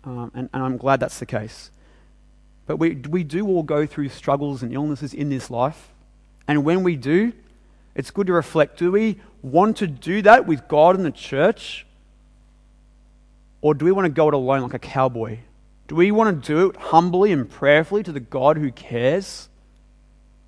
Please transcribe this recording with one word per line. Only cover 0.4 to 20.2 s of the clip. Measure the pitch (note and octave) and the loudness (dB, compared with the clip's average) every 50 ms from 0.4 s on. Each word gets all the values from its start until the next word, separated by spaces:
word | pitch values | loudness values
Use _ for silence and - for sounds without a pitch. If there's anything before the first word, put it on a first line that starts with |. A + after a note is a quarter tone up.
| B2+ - - | -12 -8 -6
and | C3 C3 | -6 -4
I'm | C3 B2+ | -4 -4
glad | A#2 A#2+ C3+ C3+ B2+ | -2 0 0 0 2
that's | B2 B2+ - - | 0 -4 -6 -12
the | A#2+ | -12
case. | - - G#2+ G#2+ A2 - - - - _ _ _ _ _ _ _ _ _ _ _ _ _ _ _ _ _ _ _ | -8 -6 -8 -8 -8 -14 -18 -20 -20 _ _ _ _ _ _ _ _ _ _ _ _ _ _ _ _ _ _ _
But | - D#3 | -8 -4
we, | D3+ E3 E3 - C3+ B2 D3 | -2 -2 -2 -2 -4 -8 -6
we | D#3+ F#3 E3+ | -4 -4 -4
do | C#3 D3 F#3 G#3+ | -4 -6 -6 -2
all | G3+ F#3 F3 D#3 | -2 -2 -2 -2
go | C#3+ D3+ D3 D#3 | -2 -2 -2 -2
through | D3 - D3+ C#3+ C3+ | -4 -6 -8 -8 -8
struggles | - - - D3+ C#3 C#3 D3 C#3+ C#3 B2+ B2 | -8 -8 -4 -4 -2 -2 -2 -6 -6 -8 -8
and | A#2 B2+ | -8 -6
illnesses | C3+ D3 D3+ D3 - D3 C3+ - | -6 -4 -4 -6 -6 -8 -12 -8
in | - D3 D3 | -8 -6 -6
this | C#3 B2+ A2 - | -6 -6 -8 -8
life. | B2 A#2 B2 D3 D#3 - - - _ _ _ _ _ _ _ _ _ _ _ | -4 -2 -2 -2 -2 -8 -18 -20 _ _ _ _ _ _ _ _ _ _ _
And | - D3 D3 C#3 | 0 0 2 2
when | D#3 F3 F#3+ F#3 | 2 0 2 2
we | F3+ E3+ | 0 -2
do, | C#3 A#2 C3+ D#3 F#3 A3 A#3+ - - _ _ _ _ _ _ _ _ _ _ _ | -2 -2 0 2 2 2 0 -4 -8 _ _ _ _ _ _ _ _ _ _ _
it's | - C3+ - | -10 -10 -8
good | - F#3+ G3+ | -4 -4 -2
to | F#3 F3+ | 0 0
reflect. | E3+ D3 - - D#3+ C#3+ - - - | 0 0 0 0 0 0 0 0 -2
Do | E3+ F3+ F#3 | -2 0 2
we | G#3 A3 A3 G3 - - - _ _ | 2 2 0 -2 -4 -12 -20 _ _
want | - C3 B2+ E3+ G3 A3 A3 - | -12 0 2 4 4 4 2 -2
to | G#3 | -4
do | E3 C#3 A#2+ - D#3 F#3 G#3+ F#3+ | -6 -6 -8 -6 -4 -4 2 6
that | G#3 A#3 C4 - | 8 8 8 6
with | - D#3 B2+ - - | 0 -4 -4 -4 -2
God | - D3 D#3 F3 F#3+ | 2 4 6 6 4
and | F#3+ F#3 | 2 0
the | D3+ | -4
church? | - - - - C3+ C3+ D#3 G#3 A3+ - - - - - - _ _ _ _ _ _ _ _ _ _ _ _ _ _ _ _ _ _ _ _ _ _ _ _ _ _ _ _ _ _ _ _ _ _ _ - | -6 -8 -12 -6 -2 0 2 2 0 -2 -8 -16 -16 -16 -18 _ _ _ _ _ _ _ _ _ _ _ _ _ _ _ _ _ _ _ _ _ _ _ _ _ _ _ _ _ _ _ _ _ _ _ 0
Or | D3+ D3+ | 0 0
do | C3 D3+ | 2 2
we | F3 F#3+ | 0 2
want | G3 F#3+ | 2 0
to | E3 | 0
go | C3+ D#3+ D#3 D3+ | 2 2 2 4
it | D3 | 2
alone | C3+ B2+ B2+ C3+ C3+ | 2 0 0 0 0
like | B2 B2 C3 | -2 -4 -8
a | A#2+ | -10
cowboy? | - - - C#3 C3 C3 A#2+ A#2 A2+ A2+ A2+ A#2 - _ _ _ _ _ _ _ _ - | -10 -6 -2 0 0 0 0 -4 -8 -8 -8 -12 -16 _ _ _ _ _ _ _ _ -6
Do | D3+ | 2
we | D#3+ F3 G3+ G#3 | 2 4 4 4
want | A3 A3 G#3+ F3+ C#3+ B2 | 4 2 2 0 -2 -2
to | - D3+ | -2 2
do | D#3+ F#3+ F#3+ | 2 2 2
it | - | 0
humbly | - - - D#3+ E3 E3+ F3+ E3+ F3+ G3 G#3+ F3+ | -4 -4 2 4 4 4 4 2 2 2 2 2
and | C#3+ A#2 - | 0 -2 -4
prayerfully | - - - C#3 D3 D#3 E3 - G3 G#3+ G#3+ | -8 0 2 4 4 4 4 0 -2 -4 -4
to | F3+ D3+ | -4 -10
the | C#3+ | -12
God | A#2+ - - C3 C3 D3 D#3 | -12 -8 -4 2 2 2 2
who | D#3 D3+ C3 | 2 -2 -6
cares? | A2+ - - - A#2+ A#2 A#2+ C3 D#3 G3 F#3+ - - - - - _ _ _ _ _ _ _ _ _ _ _ _ _ _ | -6 -10 -14 -8 -6 -2 0 0 0 0 -4 -8 -14 -18 -20 -20 _ _ _ _ _ _ _ _ _ _ _ _ _ _